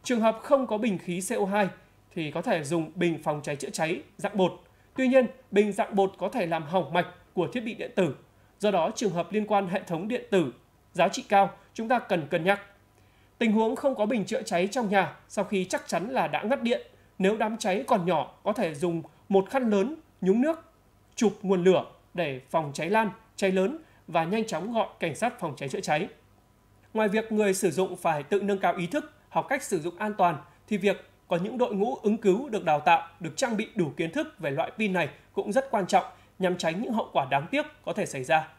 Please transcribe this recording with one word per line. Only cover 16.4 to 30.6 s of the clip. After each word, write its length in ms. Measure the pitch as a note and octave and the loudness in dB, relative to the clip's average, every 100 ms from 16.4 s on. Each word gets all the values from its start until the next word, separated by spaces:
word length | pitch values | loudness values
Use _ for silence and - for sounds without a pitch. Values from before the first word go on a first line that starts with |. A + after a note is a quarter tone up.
ngắt 180 | G#3+ C4+ | -2 0
điện. 200 | A#3 A#3+ - - _ - | 0 -2 -4 -20 _ 0
Nếu 200 | F#3+ A3 | 0 2
đám 200 | A3 A3 | -2 -2
cháy 260 | G#3 F#3+ C4+ | -2 -2 2
còn 180 | A#3 | 0
nhỏ, 280 | E3+ D#3+ C3 - | 2 0 -2 -6
có 100 | G3 | -4
thể 200 | A3 E3+ | -2 -2
dùng 280 | C#3+ F3 E3 D3+ _ _ | -2 -2 -2 -8 _ _
một 200 | G3 F#3+ | 2 2
khăn 200 | C4+ A#3+ | 0 2
lớn, 260 | G3+ A3 D#4+ _ _ | 2 2 -4 _ _
nhúng 200 | F3+ A3 | 2 4
nước, 320 | D4 D#4+ - _ _ _ _ | 2 -2 -10 _ _ _ _
chụp 180 | - G#3+ G#3 | 0 0 0
nguồn 220 | F#3 F#3+ | 0 4
lửa 220 | F3+ E3+ E3+ - _ | 6 4 0 -16 _
để 280 | F3 D#3 B2+ - | -4 -4 -4 -2
phòng 220 | E3 D3+ | -2 -2
cháy 160 | C#3 D#3+ | -6 0
lan, 200 | A3 G#3+ - _ | 0 0 -4 _
cháy 160 | - F#3+ | -2 2
lớn 260 | F#3+ F#3+ D#4 - - - | 2 0 -2 -14 -20 -2
và 160 | E3 | 0
nhanh 240 | E3 A3 A3 | 0 -2 -2
chóng 260 | D#3 G3 | -4 -2
gọi 140 | A3+ G3 - | -2 -2 -4
cảnh 160 | F3 | -6
sát 240 | C3+ A#3 - | -2 -4 -4
phòng 140 | E3+ C3+ | -8 -6
cháy 120 | C#3 | -6
chữa 120 | - | -6
cháy. 260 | F3+ D#3 A3+ - _ _ _ _ _ _ _ | 0 0 -2 -10 _ _ _ _ _ _ _
Ngoài 160 | A3 G#3+ | 0 2
việc 220 | A3 A3 | 2 0
người 220 | G#3+ G#3 | 2 2
sử 180 | F#3+ G3 | 2 0
dụng 240 | D3+ F#3 | 0 -2
phải 280 | F3+ E3+ D3+ | -2 -2 -2
tự 180 | C#3+ G3+ | 0 0
nâng 180 | G3+ G3 | 0 2
cao 160 | F#3 | 0
ý 120 | F3 E3+ | 0 -2
thức, 260 | D4 - _ _ | -4 -6 _ _
học 160 | E3 - | -4 0
cách 140 | C4+ | -4
sử 160 | - F3+ | -2 -4
dụng 180 | D#3+ F3 | -4 -6
an 160 | G#3+ G#3 | -6 2
toàn, 200 | F3 D3 - _ | 2 2 -10 _